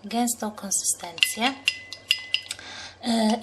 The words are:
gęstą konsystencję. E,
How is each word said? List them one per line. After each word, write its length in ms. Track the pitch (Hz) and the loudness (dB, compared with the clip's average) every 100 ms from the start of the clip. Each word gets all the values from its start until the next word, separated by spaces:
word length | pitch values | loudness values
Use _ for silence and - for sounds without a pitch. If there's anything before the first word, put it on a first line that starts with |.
gęstą 480 | 202 226 240 - 208 | -2 2 2 2 -2
konsystencję. 1000 | 214 196 - - - 175 170 - - 247 269 - - - - - - - - - - - - - - | -4 -2 0 2 0 -4 2 2 4 0 0 -2 -4 -6 -8 -2 -2 -2 -4 -4 -12 -12 -12 -12 -4
E, 320 | 240 226 214 226 | 2 4 4 4